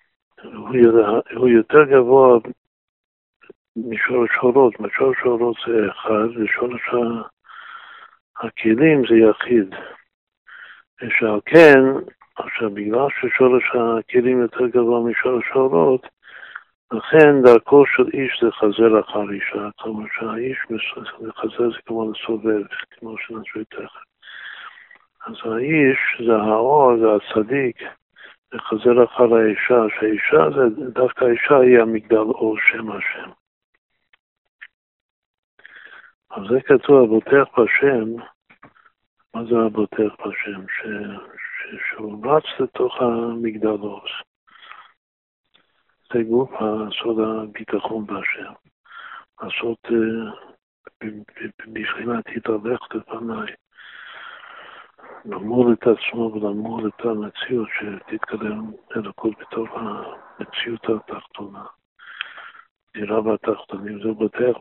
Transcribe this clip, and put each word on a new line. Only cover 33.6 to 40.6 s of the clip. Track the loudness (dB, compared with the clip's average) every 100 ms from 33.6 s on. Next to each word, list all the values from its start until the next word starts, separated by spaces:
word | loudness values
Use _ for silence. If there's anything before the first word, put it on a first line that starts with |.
| _ _ _ _ _ _ _ _ _ _ -20 _ _ _ _ _ _ _ _ _ -20 -20 -20 -20 -20 _ _
אז | -16 -2
זה | -2
כתוב, | 2 2 6 6
הבוטח | 6 2 2 2 2 0
בשם, | 0 2 0 0 -4 -8 -14 _ _ _ -20 _ _ _ _ _ _
מה | -12
זה | 0 2 2
הבוטח | 0 -4 -2 -2 -4 -10
בשם? | -10 -10 -12